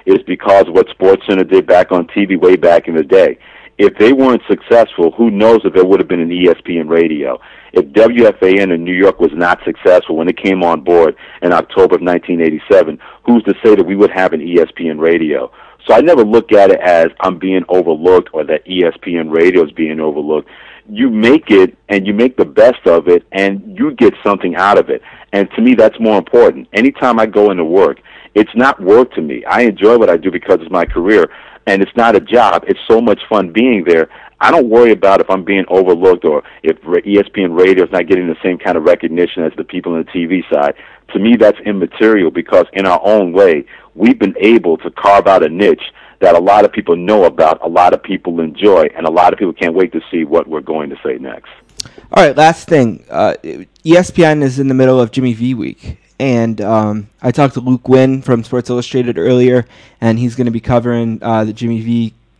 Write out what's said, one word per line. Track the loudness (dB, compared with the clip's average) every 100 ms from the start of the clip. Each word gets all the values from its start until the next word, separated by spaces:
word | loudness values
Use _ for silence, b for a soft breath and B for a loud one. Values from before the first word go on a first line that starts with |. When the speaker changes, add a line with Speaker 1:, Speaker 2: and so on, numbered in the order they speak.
| 0
Speaker 1:
is | 0
because | -2 -6 2 2 2
of |
what | 0 -2
SportsCenter | 0 2 2 0 -2 0
did | 0 2
back | 2 2
on | -2 -4
T | -4
V | -4 0
way | 2 2
back | 2 0 0
in |
the | -4
day. | 0 2 2 -2 B B B -2
If | 0 2
they | 2
weren't | 4 2 0 -2
successful, | -6 0 2 2 0 -2
who | 0 -2
knows | 2 2 2
if | 2
there | 2 2
would | 2
have | 0
been | -4
an | -4
E | 0 0
S | 0
P | -4 -8
N | -2
radio. | 0 0 -2 -8 -10 B B B
If | -4 0
W | 2 2 4 2
F | 2
A | 0 2
N | 0
in | -4
New | -4
York | 0 0 0
was | -2
not | -2 -4 -4
successful | -6 -4 2 2 0 -4
when | -4
it | -4
came | -4 -2
on | -2 -2
board | 0 2 2 B B B
in | -2
October | -2 -2 0 2
of | 2
nineteen | -2 -4 -4 -4
eighty-seven, | -2 -4 0 0 0 -6 B B
who's | 0 0
to | 0 0
say | 2 2
that | 0
we | 0
would | 0
have | 0 -4
an | -4
E | -2 -2
S | -2
P | -4 -8
N | -4
radio? | -2 -2 -2 -6 -8 b b b 0
So |
I | 2
never | 4 2
look | 2 0 2
at | 4 4
it | 4
as | 2 2 0 -2
I'm | -6 -6
being | -4 -4 -2
overlooked | -2 0 0 2 2 0
or | -6
that | -6 -6 -6
E | -4
S | -2 -4
P | -8 -8
N | -4
radio | 0 2 2
is | -2
being | -4 -8 -6
overlooked. | -6 -6 -6 -6 B B B B -12
You | -4 -2
make | 0 2 2 2
it | 2 2 -2 -6
and | -4 -2
you |
make | 0 0 0
the |
best | -2 2 2 2 0
of | 0 2
it | 0 -2
and | -4 -4 -4 -10 -6
you | -6
get | 0 0 2
something | -2 -2 -4 -2
out | 2 2
of | 0
it. | -4 B B B
And | -4 -4
to | 0
me, | 2
that's | 4 2 2
more | 0 0
important. | 2 2 2 0 -6
Anytime | -2 -2 -2 -2 0
I | -2
go | 2 0
into | 0
work, | 0 2 0 -2 B B B
it's | -2 -2 0
not | -2 0
work | 2 2 2
to | -4
me. | -10 -10
I | -4 -2
enjoy | -2 0 2 4
what | 2
I | 0
do | -2
because | -6 -2 -2
it's | -2
my | -6
career | -4 -4 0 0 0 B B B -4
and | -2
it's | -2 0
not | 0 0
a |
job. | 0 2 2 0 -4
It's | -4 0
so | 0
much | 2 -2 -2
fun | -4 -4
being | -2 0 0
there. | 0 0 -2 B B -4
I | 0
don't | 0 2
worry | 4 4
about | 2 2 2
if | 0
I'm | -4
being | -2 -4 -2
overlooked | 0 0 2 2 2
or | 0 -4 B B
if | -6 -6
ra-, | -4 -4 0
E | -2
S | -2
P | -4
N | -4
radio | 0 2 2
is | 0
not | -2 -2
getting | -2 -2
the | -6
same | -6 -4
kind | -4 -2
of |
recognition | 0 0 -2 -4 -4 -4
as | -8 -8
the |
people | -12 -10 -6
on | -8
the | -6
T | -8 -4
V | -6 -4
side. | -2 -2 B B B -10
To | -4
me, | 0 4
that's | 2 2
immaterial | -4 -6 -6 -2 0 2 0
because | -4 -2 0 0
in | -2 -2
our | 0
own | 2 0 2
way, | 2 2 2 -6 B B
we've | -2 0 0
been | -2 0
able | 2 2 0 -4
to | -6
carve | -2 2 4 4
out | 2
a | 2
niche | 0 0 0 -6 b b b
that | 2
a | 2
lot | 2 2
of | 0
people | -2 -4 -4
know | 0 2
about, | 2 2 -2 -2
a | -4
lot | 0 0
of | 0
people | -4 -8 -6 -6
enjoy, | -6 -2 2 2 2
and | -2 -4
a |
lot | 0 0
of | 0
people | -4
can't | -4 -4
wait | -2 -4
to | -6 -8
see | -8
what | -4 -4 -4
we're | -8
going | -8 -8 -10
to | -10
say | -10 -10
next. | -12 -18 -20 -20 _ B B B B
Speaker 2:
All | 2
right, | 2 4
last | 2 0 0
thing. | 0 0 -4 -8
Uh, | -4 -2 -4
E | -10 -14 -16 _ 2 2
S | 2
P | 0
N | 2 2
is | -2 -2
in | -2
the |
middle | 2 2 2
of | 0
Jimmy | -2 -4
V | -4 -6
week, | -6 -8 -12 -16 -18 _ -8
and, | -4 -2 -2 -4
um, | -2 -2 -2 -6 -12 _
I | -6
talked | -2 -2
to | -2
Luke | -4 -4 0
Wynn | 2 2 -2
from | -4 -4
Sports | -4 -8 -6
Illustrated | -6 -4 -4 -4 -2
earlier, | 0 2 2 0 -2 b b b
and | -4 -2
he's | -4
gonna | -4 -6
be | -6
covering, | -4 -2 -2 -4 -4 -6
uh, | -4 -4
the | -4
Jimmy | -6 -6 -6
V | -4 -4 -4 -10 _